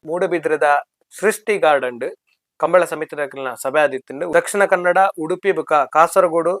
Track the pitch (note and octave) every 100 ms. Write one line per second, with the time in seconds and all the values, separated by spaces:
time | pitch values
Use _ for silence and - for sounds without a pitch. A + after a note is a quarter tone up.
0 | D#3 E3+ F#3+ E3 D3+ D3+ D3 C#3+ - _
1 | _ - G3 G#3+ - G#3 D#3+ C#3 B2+ A#2+
2 | C3+ C#3+ _ _ _ _ D#3 F3+ E3 D#3
3 | D#3 D3 C#3 C#3 C3 A#2 C3+ D3 D3 C3
4 | _ C3+ F3 E3 E3+ G3+ G3 F#3 F3+ F3+
5 | F#3+ - D#3 F3+ G3 D#3+ - D3+ C3 D#3
6 | E3 F#3+ F3 E3 E3 G3